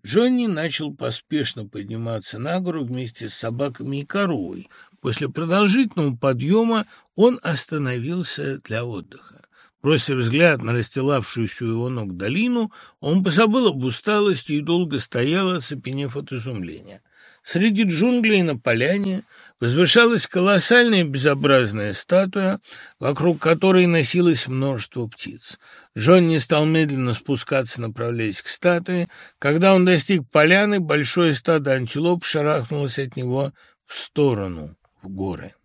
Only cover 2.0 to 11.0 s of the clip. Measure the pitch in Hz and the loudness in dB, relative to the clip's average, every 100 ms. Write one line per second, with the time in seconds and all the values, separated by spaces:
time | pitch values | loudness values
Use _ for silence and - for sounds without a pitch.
2 | 117 113 - 107 139 180 180 160 123 127 | -6 -8 -10 -10 -4 -4 -4 -6 -6 -8
3 | 123 - 113 - 113 120 139 120 135 139 | -8 -10 -14 -8 -8 -4 -6 -6 -8 -8
4 | 143 202 196 135 87 90 - - _ _ | -6 -2 -2 -2 -6 -12 -16 -20 _ _
5 | - 113 139 - 165 190 208 226 240 - | -6 -4 -6 -6 -2 2 4 2 2 0
6 | 147 123 135 127 139 214 233 226 208 - | -2 0 -2 0 2 2 2 0 -4 -14
7 | _ - 233 247 175 147 - 156 135 127 | _ 4 4 4 -4 -4 -4 -4 -4 -4
8 | 127 180 170 - 143 135 - 110 120 101 | -4 -6 -6 -8 -8 -8 -8 -8 -6 -10
9 | 82 - - - _ _ _ _ 139 151 | -14 -20 -20 -20 _ _ _ _ 0 0
10 | - 131 117 139 170 135 113 120 107 135 | 0 -2 0 4 4 2 -2 -4 -4 -4